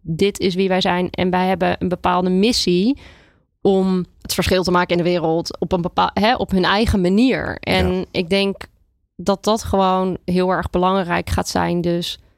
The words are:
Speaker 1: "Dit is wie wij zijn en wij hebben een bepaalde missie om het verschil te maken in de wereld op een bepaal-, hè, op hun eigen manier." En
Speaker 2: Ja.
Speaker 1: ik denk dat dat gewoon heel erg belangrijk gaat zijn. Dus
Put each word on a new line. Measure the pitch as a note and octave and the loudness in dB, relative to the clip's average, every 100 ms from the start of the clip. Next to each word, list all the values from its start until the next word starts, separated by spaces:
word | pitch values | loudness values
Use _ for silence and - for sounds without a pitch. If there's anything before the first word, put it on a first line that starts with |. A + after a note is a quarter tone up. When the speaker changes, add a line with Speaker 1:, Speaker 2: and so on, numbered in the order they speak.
Speaker 1:
"Dit | D#3+ D#3+ G3 - | -6 0 0 0
is | G3 | -2
wie | F3+ F#3+ | 0 0
wij | F#3 | 0
zijn | F#3+ F3 F3+ | 0 0 -2
en | - F#3 | -2 -2
wij | F3+ F#3 | 0 0
hebben | F#3 F3+ F3 | 0 0 -2
een | F3+ | -4
bepaalde | F3 F3+ F3+ F3+ | -2 0 0 2
missie | F#3 A3 A#3+ - F3+ G#3+ C#4+ - - _ _ _ _ | 2 2 2 0 2 2 -2 -6 -20 _ _ _ _
om | G3 F#3+ F#3+ F#3 F3 _ | 2 2 2 0 -4 _
het | - | -8
verschil | - F3 F#3 | -4 0 0
te | F#3 | 2
maken | F3+ F3+ F3 | 0 2 0
in | |
de | E3+ | 0
wereld | F3 D#3+ E3 D#3+ - | 0 0 -2 -4 -6
op | E3+ | -2
een | F#3 | -2
bepaal-, | E3+ - F#3 | -2 0 0
hè, | - G#3+ B3+ | 2 0 0
op | - | 0
hun | F#3+ | 0
eigen | E3 G3 A#3 G#3 | 2 2 2 2
manier." | F3+ G3 C4 E3+ - - | 2 4 2 2 -4 -6
En | - F#3+ F#3 | -2 0 0
Speaker 2:
Ja. | F#3 - | -2 -4
Speaker 1:
ik | - E3+ | -4 0
denk | G3 G3 F#3+ - _ _ _ _ - | 0 0 -4 -12 _ _ _ _ -8
dat | F3+ G3 | -4 -2
dat | G#3 A3 | 0 -2
gewoon | - G3 F#3+ F#3 F#3 F3 | 0 0 2 2 0 -4
heel | - F3+ F#3 | -2 0 0
erg | F3 F3 | 0 -2
belangrijk | F3+ F#3 F#3+ E3+ F3 - | 0 2 0 0 -4 -2
gaat | - F3+ | -4 -2
zijn. | F3+ E3+ F3 | -2 -2 0
Dus | E3+ E3+ F3 - _ | -2 -2 -4 -10 _